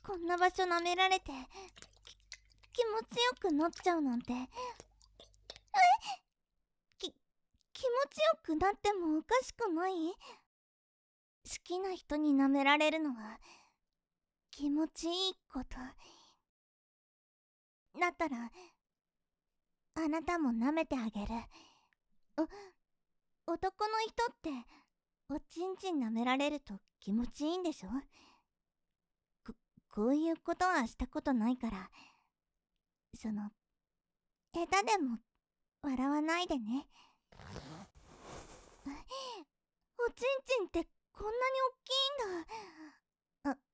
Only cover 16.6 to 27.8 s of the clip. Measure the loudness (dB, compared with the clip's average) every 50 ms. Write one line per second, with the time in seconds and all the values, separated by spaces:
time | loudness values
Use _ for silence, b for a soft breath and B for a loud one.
16.6 | _ _ _ _ _ _ _ _ _ _ _ _ _ _ _ _ _ _ _ _
17.6 | _ _ _ _ _ _ _ -2 -2 -2 0 -2 -2 -2 -2 -6 -8 -10 B -18
18.6 | -20 -20 B B _ _ _ _ _ _ _ _ _ _ _ _ _ _ _ _
19.6 | _ _ _ _ _ _ _ -2 -2 0 0 -2 -2 -2 0 2 2 2 2 2
20.6 | 2 2 2 0 0 0 -2 -2 -2 -4 -4 -6 -6 -4 -6 -6 -8 B B B
21.6 | B B B B B B _ _ _ _ _ _ _ _ _ -2 -2 -2 -4 -16
22.6 | -18 -18 _ _ _ _ _ _ _ _ _ _ _ _ _ _ _ -4 -4 -2
23.6 | -2 -4 -2 -2 -2 0 0 0 -2 -2 0 -2 -2 -2 -2 _ -8 -8 -8 -8
24.6 | -12 b b b b b _ _ _ _ _ _ _ -8 -8 -8 -8 _ -8 -6
25.6 | -6 -6 -6 -6 -4 -2 -2 0 0 0 0 0 0 0 2 2 2 0 0 -4
26.6 | _ -12 -16 -16 _ _ _ _ -4 -2 0 0 0 -2 -4 -4 -4 -2 -2 0
27.6 | -2 -4 -4 -4